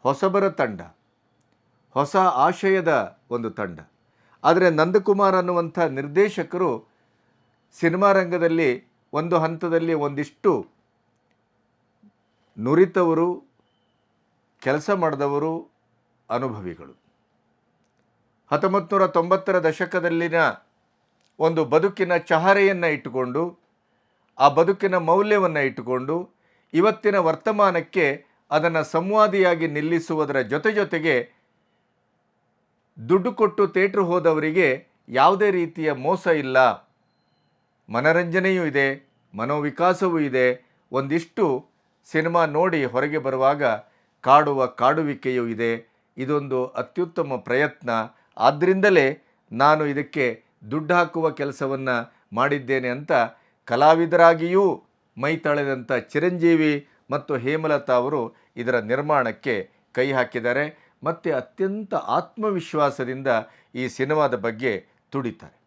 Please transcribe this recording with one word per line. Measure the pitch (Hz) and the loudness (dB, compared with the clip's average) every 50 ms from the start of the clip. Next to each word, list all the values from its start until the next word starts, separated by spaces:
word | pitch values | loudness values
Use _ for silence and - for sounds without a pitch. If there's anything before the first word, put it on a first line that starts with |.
| _ | _
ಹೊಸಬರ | 127 143 139 - 190 185 202 196 196 | -2 -2 0 0 0 0 2 0 0
ತಂಡ, | - - 147 117 104 90 85 87 _ _ _ _ _ _ _ _ _ _ _ _ _ _ _ _ _ _ _ _ | 0 -2 -2 -2 -2 -8 -14 -18 _ _ _ _ _ _ _ _ _ _ _ _ _ _ _ _ _ _ _ _
ಹೊಸ | _ 131 143 143 - | _ -2 -2 0 2
ಆಶಯದ | 196 185 185 147 123 135 165 180 - - 196 190 190 175 165 156 127 104 87 - _ _ _ | 2 2 2 2 2 2 2 2 0 0 0 0 2 2 2 0 0 0 -2 -8 _ _ _
ಒಂದು | 120 120 117 110 | -8 -6 -6 -6
ತಂಡ. | 90 - 104 92 87 78 80 _ _ _ _ _ _ _ _ _ _ _ - | -6 -6 -8 -8 -8 -14 -20 _ _ _ _ _ _ _ _ _ _ _ 2
ಆದರೆ | 147 165 180 185 180 | 2 4 4 4 2
ನಂದಕುಮಾರ್ | 165 151 156 170 185 208 185 214 202 196 202 196 185 | 4 4 0 2 2 0 2 2 0 2 2 2 2
ಅನ್ನುವಂಥ | 185 175 180 180 175 170 165 160 - | 0 0 0 -2 -2 -2 -4 -2 -2
ನಿರ್ದೇಶಕರು | 170 156 135 131 139 147 143 170 202 208 196 - 165 170 - 180 185 165 123 110 - _ _ _ _ _ _ _ _ _ _ _ _ _ _ _ _ _ _ - | -2 -2 -2 -6 -8 -4 0 2 2 2 0 -6 -10 -8 -4 -4 -2 -2 -2 -4 -8 _ _ _ _ _ _ _ _ _ _ _ _ _ _ _ _ _ _ -2
ಸಿನಿಮಾ | - 165 160 180 196 202 196 | -2 0 0 4 2 4 4
ರಂಗದಲ್ಲಿ | 196 185 175 175 175 165 170 160 165 165 139 123 127 _ _ _ _ _ _ - | 4 2 0 -2 0 0 2 2 2 2 0 0 -2 _ _ _ _ _ _ -6
ಒಂದು | 143 156 170 170 165 | -4 -2 0 0 0
ಹಂತದಲ್ಲಿ | 160 160 165 160 175 170 165 165 165 165 165 | 0 0 -4 -4 -6 -2 -2 0 0 0 -2
ಒಂದಿಷ್ಟು | 160 147 143 143 139 147 143 _ _ _ 214 165 117 90 - _ _ _ _ _ _ _ _ _ _ _ _ _ _ _ _ _ _ _ _ _ _ _ _ _ _ _ 208 _ _ _ _ _ _ _ _ _ - | -2 -2 -4 -4 -6 -8 -8 _ _ _ 0 0 0 -2 -8 _ _ _ _ _ _ _ _ _ _ _ _ _ _ _ _ _ _ _ _ _ _ _ _ _ _ _ _ _ _ _ _ _ _ _ _ _ -8
ನುರಿತವರು, | 107 123 147 170 185 185 190 190 180 170 160 160 170 175 180 - - _ _ _ _ _ _ _ _ _ _ _ _ _ _ _ _ _ _ _ _ _ _ _ | -4 0 4 4 4 4 4 0 0 2 2 0 0 -2 -4 -8 -12 _ _ _ _ _ _ _ _ _ _ _ _ _ _ _ _ _ _ _ _ _ _ _
ಕೆಲಸ | - 131 135 151 147 - | -4 -2 -2 -2 0 -2
ಮಾಡಿದವರು, | 202 190 170 160 151 139 143 143 143 143 147 160 160 170 165 _ _ _ _ _ _ _ _ _ _ _ _ _ | -2 0 0 -2 -2 -2 -2 -2 -2 -2 -2 -4 -6 -6 -10 _ _ _ _ _ _ _ _ _ _ _ _ _
ಅನುಭವಿಗಳು. | 107 123 131 131 113 104 95 90 82 - 73 67 65 _ _ _ _ _ _ _ _ _ _ _ _ _ _ _ _ _ _ _ _ _ _ _ _ _ _ _ _ _ _ _ | -6 -6 -4 -6 -8 -8 -12 -12 -14 -14 -18 -20 -20 _ _ _ _ _ _ _ _ _ _ _ _ _ _ _ _ _ _ _ _ _ _ _ _ _ _ _ _ _ _ _
ಹತ್ತೊಂಬತ್ತು | 143 151 - 196 185 202 180 - 208 196 | -4 -2 0 0 0 0 -2 0 0 2
ನೂರ | 190 | 2
ತೊಂಬತ್ತರ | 185 - 175 165 175 185 190 190 - 190 180 | 2 2 0 2 2 0 0 0 0 0 0
ದಶಕದಲ್ಲಿನ | 160 160 156 - 190 180 185 185 170 175 165 165 170 170 160 170 160 135 104 - _ _ _ _ _ _ _ _ _ _ _ _ _ _ _ _ | 2 0 -2 -2 -6 -4 -4 -4 -2 -2 -2 -2 -2 -2 0 2 2 2 0 -4 _ _ _ _ _ _ _ _ _ _ _ _ _ _ _ _
ಒಂದು | 151 165 170 160 156 | 0 0 2 0 -2
ಬದುಕಿನ | 123 123 156 160 196 190 - 190 175 180 | 2 2 2 2 2 -2 -2 -2 0 0
ಚಹರೆಯನ್ನ | 170 170 - 170 160 165 190 196 202 202 196 196 180 170 | -2 0 0 0 2 4 4 4 4 4 2 2 0 -2
ಇಟ್ಟುಕೊಂಡು, | 165 151 143 - 135 117 131 127 123 123 147 170 175 170 _ _ _ _ _ _ _ _ _ _ _ _ _ _ _ _ - | -2 -2 -4 -6 -8 -4 -4 -4 -2 -2 -4 -4 -4 -6 _ _ _ _ _ _ _ _ _ _ _ _ _ _ _ _ 4
ಆ | 131 143 | 4 4
ಬದುಕಿನ | 135 147 170 165 196 190 - 196 185 | 6 6 2 2 2 0 0 0 0
ಮೌಲ್ಯವನ್ನ | 185 165 160 170 190 208 214 208 208 185 175 160 | 0 2 2 2 2 4 2 2 2 2 0 0
ಇಟ್ಟುಕೊಂಡು, | 151 139 135 113 - 120 117 131 127 127 139 160 170 180 - _ _ _ _ _ _ _ _ - | 0 -2 -2 -2 -6 -6 -4 -4 -4 -2 -4 -4 -6 -6 -10 _ _ _ _ _ _ _ _ -2
ಇವತ್ತಿನ | 156 180 214 214 214 - 208 202 | 2 2 2 0 0 -2 0 0
ವರ್ತಮಾನಕ್ಕೆ | 202 180 160 160 156 - 220 220 208 208 196 180 170 165 - - 190 165 139 113 - - _ _ _ _ _ | 2 2 0 0 -2 -2 -4 0 2 2 2 2 0 -6 -4 -2 0 0 0 0 -4 -10 _ _ _ _ _
ಅದನ್ನ | 143 156 151 170 165 160 151 | -2 0 0 0 -2 -2 -4
ಸಂವಾದಿಯಾಗಿ | 143 - 160 170 190 202 214 214 214 185 202 185 180 175 165 160 | -2 -2 -4 -2 0 2 2 2 2 4 2 2 2 2 0 -2
ನಿಲ್ಲಿಸುವುದರ | 160 147 147 151 156 170 170 165 - 165 156 151 139 139 135 | -4 -4 -4 -4 -2 -2 -2 -2 -4 -4 -4 -2 -2 -2 -2
ಜೊತೆ | 127 104 123 151 147 220 220 | -2 -2 -4 -2 -2 -2 0
ಜೊತೆಗೆ | 208 202 151 - 165 151 165 143 123 120 - _ _ _ _ _ _ _ _ _ _ _ _ _ _ _ _ _ _ _ _ _ _ _ _ _ _ _ _ _ _ _ _ _ - 113 117 | 0 -2 -2 -4 -4 -2 0 0 0 -2 -4 _ _ _ _ _ _ _ _ _ _ _ _ _ _ _ _ _ _ _ _ _ _ _ _ _ _ _ _ _ _ _ _ _ -18 -2 0
ದುಡ್ಡು | 175 196 180 240 - | 0 2 2 0 -2
ಕೊಟ್ಟು | - 220 202 - - 208 196 | 0 -2 -2 2 0 -2 0
ಥಿಯೇಟರ್ | - 190 190 202 190 202 | 2 0 0 0 0 0
ಹೋದವರಿಗೆ | 196 170 175 180 160 170 156 156 151 160 156 185 180 143 127 139 - _ _ _ _ - | -2 0 0 0 2 2 2 2 0 -2 0 2 2 2 2 -2 -6 _ _ _ _ -6
ಯಾವುದೇ | - 127 135 160 196 190 208 208 | 0 4 4 4 4 4 2 0
ರೀತಿಯ | 190 180 170 165 165 - 160 156 - | 0 0 -2 -4 -6 -6 -4 -4 -4
ಮೋಸ | 123 127 147 185 185 - | -4 -2 -4 -4 -2 0
ಇಲ್ಲ, | 185 165 156 139 131 131 131 131 120 101 - _ _ _ _ _ _ _ _ _ _ _ _ _ _ _ _ _ _ _ _ _ - | 0 0 0 0 0 4 4 4 4 4 0 _ _ _ _ _ _ _ _ _ _ _ _ _ _ _ _ _ _ _ _ _ -6
ಮನರಂಜನೆಯೂ | 104 117 135 156 160 175 180 170 165 190 185 190 190 185 175 | -4 0 2 2 2 2 0 0 -2 -2 0 0 0 0 -2
ಇದೆ, | 156 131 143 139 135 135 135 _ _ _ _ _ _ - | -2 0 0 0 0 -2 -6 _ _ _ _ _ _ -10
ಮನೋವಿಕಾಸವೂ | 98 113 127 143 151 147 147 143 - 165 180 185 180 196 185 170 165 | -8 -6 -4 -4 -4 -4 -4 -4 0 0 0 2 2 0 0 0 0
ಇದೆ, | 151 143 123 131 127 127 123 123 _ _ _ _ _ _ - | -2 0 0 2 2 2 0 -2 _ _ _ _ _ _ -6
ಒಂದಿಷ್ಟು | 131 135 139 147 170 165 - _ - 208 160 135 127 160 _ _ _ _ _ _ _ _ - | -4 -4 -2 -4 -4 -4 -6 _ -2 0 0 0 -2 -6 _ _ _ _ _ _ _ _ -6
ಸಿನಿಮಾ | - 160 156 165 170 170 165 | -4 -2 -2 0 2 2 2
ನೋಡಿ | 156 143 151 175 185 170 160 139 | 2 2 0 0 0 0 0 -2
ಹೊರಗೆ | 123 113 127 135 147 147 156 | -2 0 -2 -2 0 -2 -4
ಬರುವಾಗ | 131 135 131 131 131 135 143 147 143 123 110 104 - _ _ _ _ _ _ _ | -4 -2 -2 2 2 2 2 2 0 -2 -2 -2 -6 _ _ _ _ _ _ _
ಕಾಡುವ | - 131 135 147 151 147 143 135 131 | 2 6 6 6 6 4 0 0 -2
ಕಾಡುವಿಕೆಯೂ | 123 - - 120 127 147 160 160 147 143 131 - 131 127 127 120 | -2 -2 2 2 2 2 2 -2 -4 -6 -6 -6 -4 -2 -2 -2
ಇದೆ. | 117 113 104 117 117 113 113 113 _ _ _ _ _ _ | -4 -4 -4 -2 -2 -2 -4 -8 _ _ _ _ _ _
ಇದೊಂದು | - 131 131 151 147 143 139 131 127 127 | -12 -6 -4 -4 -4 -4 -4 -4 -4 -4
ಅತ್ಯುತ್ತಮ | 127 - - 120 - _ - 180 170 165 - 165 143 135 | -4 -6 -10 -10 -8 _ -6 -6 -6 -4 -6 -6 -4 -4
ಪ್ರಯತ್ನ. | 117 95 - 120 131 147 151 147 _ - 120 117 113 110 110 _ _ _ _ _ - | -8 -6 -2 0 0 0 -2 -4 _ -6 -4 -4 -4 -4 -6 _ _ _ _ _ 2
ಆದ್ರಿಂದಲೇ | 110 127 147 147 165 180 190 190 190 214 190 170 139 135 147 - _ _ _ _ _ _ 107 | 2 2 2 2 2 2 2 4 4 4 4 4 4 2 0 -4 _ _ _ _ _ _ -4
ನಾನು | 113 135 147 156 156 156 | 2 4 4 4 4 0
ಇದಕ್ಕೆ | 147 143 139 143 139 - 156 135 123 117 - _ _ _ _ - 107 | -4 -4 -6 -6 -8 -4 -2 -2 -2 -4 -6 _ _ _ _ -14 -8
ದುಡ್ಡು | 120 151 156 151 180 | -8 -8 -4 0 0
ಹಾಕುವ | 175 175 170 170 170 160 160 | 0 0 0 -2 -2 -2 -2
ಕೆಲಸವನ್ನ | 139 - 143 143 135 - 147 135 135 131 135 131 127 120 117 - _ _ _ _ - | -2 -2 -8 -8 -6 -6 -6 -6 -6 -6 -4 -4 -4 -4 -4 -8 _ _ _ _ -4
ಮಾಡಿದ್ದೇನೆ | 110 127 143 143 143 127 123 135 131 127 123 | -2 0 0 0 -2 -2 -2 -4 -2 -2 -4
ಅಂತ | 123 135 135 - 165 131 117 117 - _ _ _ _ _ _ | -6 -8 -4 0 2 2 2 0 -4 _ _ _ _ _ _
ಕಲಾವಿದರಾಗಿಯೂ | - 117 120 143 151 160 165 170 165 160 170 170 165 170 160 160 170 180 190 202 185 143 98 _ _ _ _ _ _ _ - | -4 0 4 6 6 6 6 4 0 4 6 6 6 6 4 0 0 2 2 2 2 0 -2 _ _ _ _ _ _ _ -8
ಮೈ | 123 147 165 | -4 -4 -4
ತಳೆದಂಥ | 160 160 151 147 147 143 139 135 127 123 117 135 | -4 -2 -2 -2 -2 0 -2 -4 -6 -4 -4 -4
ಚಿರಂಜೀವಿ | 123 - _ - 143 151 180 180 175 160 170 170 160 156 151 147 143 143 _ _ _ _ _ | -4 -4 _ -4 -2 -2 0 -2 2 2 2 4 4 2 0 0 -2 -6 _ _ _ _ _
ಮತ್ತು | 135 147 139 - 151 | -8 -8 -6 -4 -6
ಹೇಮಲತಾ | 131 117 131 151 156 156 160 147 139 - - 131 | -4 -2 -4 -4 -2 -2 -2 -2 -2 0 0 0
ಅವರು | 123 123 135 151 147 117 113 _ _ _ _ _ | 0 2 0 -4 -4 -6 -6 _ _ _ _ _
ಇದರ | - 120 117 123 120 | -8 -4 -2 -2 -2
ನಿರ್ಮಾಣಕ್ಕೆ | 107 107 120 135 147 151 151 143 127 117 107 - - 143 120 101 95 - _ _ _ _ _ | 0 -2 -4 -4 -2 0 0 0 0 -2 -6 -8 -6 -4 -4 -4 -6 -10 _ _ _ _ _
ಕೈ | - 127 135 135 | -2 -2 0 0
ಹಾಕಿದ್ದಾರೆ. | 131 123 117 - 123 113 120 120 135 147 151 151 _ _ _ _ _ - | 0 -2 -2 -2 -6 -4 -2 -2 -2 -4 -6 -8 _ _ _ _ _ -8
ಮತ್ತೆ | 147 165 165 _ 170 | -8 -8 -6 _ -4
ಅತ್ಯಂತ | 151 131 - - _ _ 185 190 196 214 220 202 - | -4 -4 -6 -10 _ _ -6 -4 -4 -8 -8 -6 -6
ಆತ್ಮವಿಶ್ವಾಸದಿಂದ | 156 - - 117 151 175 - _ - 214 214 202 185 165 - - 156 147 143 131 - 131 123 131 131 135 135 120 113 104 - _ _ _ _ _ | -6 -4 -2 -2 -2 -2 -4 _ -6 -6 -4 -4 -4 -6 -6 -2 0 0 0 0 -4 -8 -8 -8 -6 -2 0 0 0 -2 -6 _ _ _ _ _
ಈ | 120 127 123 | -8 -8 -6
ಸಿನಿಮಾದ | - - 131 135 151 156 151 139 117 | -4 -4 -2 -2 0 0 2 0 0
ಬಗ್ಗೆ | 117 98 117 113 110 131 127 107 92 - _ _ _ _ _ | -2 -4 -4 -6 -4 -4 -4 -4 -4 -6 _ _ _ _ _
ತುಡಿತಾರೆ. | - 139 131 120 107 _ - 76 _ _ _ | -8 -6 -6 -6 -8 _ -18 -20 _ _ _